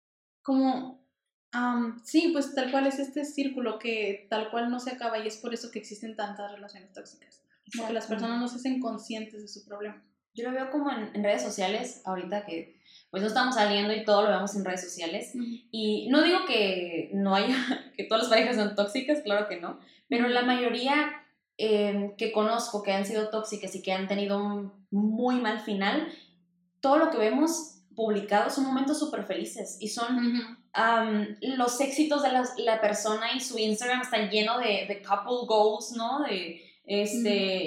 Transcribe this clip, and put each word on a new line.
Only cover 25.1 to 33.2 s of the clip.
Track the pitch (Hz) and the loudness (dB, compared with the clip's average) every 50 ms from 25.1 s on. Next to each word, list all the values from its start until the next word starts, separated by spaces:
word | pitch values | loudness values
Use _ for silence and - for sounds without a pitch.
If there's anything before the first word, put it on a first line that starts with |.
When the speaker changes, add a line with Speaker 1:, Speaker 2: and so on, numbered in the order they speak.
| 220 233 247 247 247 247 | 2 2 2 2 2 2
Speaker 2:
mal | 240 214 226 226 | 0 0 -2 -4
final, | - - 208 190 190 202 247 302 311 - - - - - _ _ _ _ _ _ _ _ _ _ | -4 -4 -2 0 0 0 0 0 -2 -4 -6 -12 -18 -20 _ _ _ _ _ _ _ _ _ _
todo | - 269 277 311 | 4 4 6 6
lo | 330 - | 6 4
que | - 226 | 4 4
vemos | 214 214 247 269 302 330 - - - - - - _ _ - | 2 4 4 4 4 2 2 -2 -6 -10 -16 -20 _ _ -4
publicado | - 220 220 214 196 - - 202 208 233 269 | -2 0 2 2 0 0 2 2 2 4 2
son | - 285 269 | 0 0 0
momentos | 269 254 262 269 277 302 302 | 2 2 2 2 0 0 0
súper | 302 - - 190 - | 0 -2 -2 -4 -4
felices | - 185 - 208 214 - 233 196 - - - | -4 -4 -4 -4 -6 -6 -8 -10 -10 -10 -8
y | 214 208 | -8 -6
son, | - 240 233 240 254 247 240 240 | -4 -4 -2 0 0 2 2 2
Speaker 1:
Ujú. | 233 240 226 - - - _ _ - | 2 0 -2 -4 -10 -18 _ _ 0
Speaker 2:
am, | - 226 226 233 226 220 220 214 208 208 208 - - - | 2 4 4 4 4 4 2 2 0 0 -2 -4 -6 -4
los | 254 269 254 247 240 - - | -2 0 2 2 2 2 2
éxitos | 285 277 - - 302 302 294 285 269 | 0 0 2 2 2 4 4 4 4
de | 262 254 | 4 4
la, | 254 247 240 - - | 2 2 0 -2 -2
la | 233 226 220 - | 0 2 2 4
persona | 208 208 208 202 - 220 220 220 | 4 2 2 2 0 0 0 0